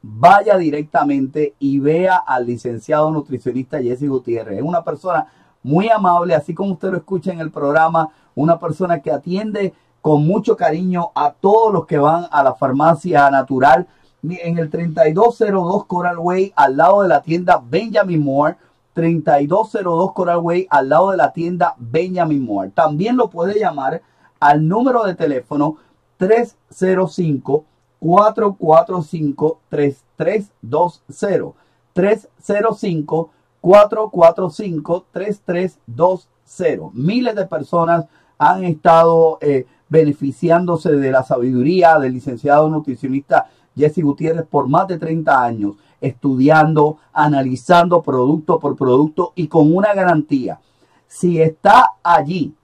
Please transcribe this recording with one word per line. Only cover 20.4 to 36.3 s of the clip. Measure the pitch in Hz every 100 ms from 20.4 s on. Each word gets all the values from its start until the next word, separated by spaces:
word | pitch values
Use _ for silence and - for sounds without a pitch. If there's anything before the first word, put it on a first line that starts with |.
| 170 175 185
al | 147 135
lado | 156 190
de | 185
la | 143
tienda | - 170 180 175 -
Benjamin | 117 160 185 180 160 143
Moore. | 120 101 95
También | - 156 147 214 254
lo | 226
puede | 165 185 208
llamar | 196 147 135 160 _ _ _ _
al | 147 147 156
número | 208 262 240
de | 202
teléfono | 175 156 131 - 147 151 156 _ _ _ _
tres | 190 233 240 _ _
cero | - 190 185 180
cinco, | - 165 135 - - _ _ _ _
cuatro | 160 180 208 214 208 190
cuatro | 165 160 165 180
cinco, | 151 165 151 139 151 - _
tres | 147 143 139 _ -
tres | 160 208 196 _
dos | 113 147 175 _ -
cero. | - 202 165 - _ _ _ _
Tres | 180 196 220 _ _
cero | - 202 226 208
cinco, | 208 165 147 156 165 _ _ _
cuatro | 175 202 208 220 214
cuatro | 180 165 170 185
cinco, | - 208 160 147 175 _
tres | - 202 202
tres | - 175 185 _ -
dos | 117 175 185 _